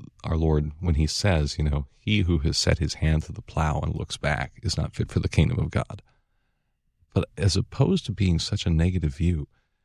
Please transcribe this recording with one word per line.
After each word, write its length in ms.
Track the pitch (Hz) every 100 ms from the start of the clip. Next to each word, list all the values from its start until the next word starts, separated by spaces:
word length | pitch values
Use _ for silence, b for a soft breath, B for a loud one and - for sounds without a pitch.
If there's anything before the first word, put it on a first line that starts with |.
| - -
our 140 | - 80
Lord 340 | 80 76 76 76
when 140 | 90
he 140 | 73 76
says, 500 | - 101 80 71 -
you 60 |
know, 240 | 76 73 69 _
"He 220 | - 107
who 200 | 87 82
has 180 | 78 71
set 200 | 87 82
his 180 | 76 -
hand 280 | 78 78
to 80 | -
the 100 | -
plow 380 | - 78 78 76
and 160 | 76 76
looks 220 | - -
back 360 | 76 73 65 -
is 160 | 101 -
not 160 | 78
fit 180 | - -
for 80 | -
the 100 | 87
kingdom 300 | - - -
of 120 | -
God." 300 | 110 - - - _ _ _ _ _ _ _ _ _ _
But 160 | - - -
as 180 | 101 95
opposed 500 | - - 147 190 -
to 60 |
being 260 | 98 92 80
such 280 | - 101 -
a 60 |
negative 440 | 80 87 92 78 -
view, 320 | 85 80 69 _ _ _